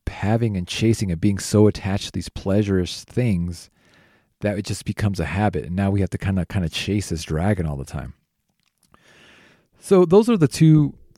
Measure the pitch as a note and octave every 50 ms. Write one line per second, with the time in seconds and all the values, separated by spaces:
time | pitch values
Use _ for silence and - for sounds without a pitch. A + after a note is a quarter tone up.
0 | _ - - - - G2 A2+ A#2 A#2+ A2+ G2+ F#2 F2+ - - - A2 A2+ A2 -
1 | G#2+ F#2+ E2+ D#2+ G#2 G#2 G2+ F#2+ - - - G#2 G#2+ G#2 - - - F#2+ F#2+ G2+
2 | - - - - E2 - - - - G2 F#2+ G#2 G#2+ G2+ G2 F#2 F2+ E2+ - -
3 | - - - A#2+ B2 A#2+ G2+ F2 E2+ F2+ F2 - - - _ _ _ _ _ _
4 | _ _ _ _ _ _ _ _ - G#2 G#2 G2 G#2+ - G#2 - - - G#2+ -
5 | G#2 G#2 G2 F#2+ E2 C#2+ D2+ F#2 G#2+ G#2 - D2 - C2+ F2+ F#2+ G2 G2 G2 G2+
6 | G2 F2 - - - G2+ F#2+ F#2 E2+ - - G2 F2 D#2 - - - - G2 G#2+
7 | F#2+ - F2 D#2+ - - D#2 D#2 E2+ G#2 G#2+ F#2 E2+ D#2 D2 C2+ C2+ - - C#2+
8 | B1+ B1 - _ _ _ _ _ _ _ _ _ _ _ _ _ _ _ _ _
9 | _ _ _ _ _ _ - _ _ _ _ _ _ _ _ _ - - G3 F#3
10 | F3+ E3 F3+ G#3 A3+ A#3 A#3 F#3+ D#3 C3+ - - D#3+ D#3+ D#3 D3+ D3 C#3 - -
11 | - _ _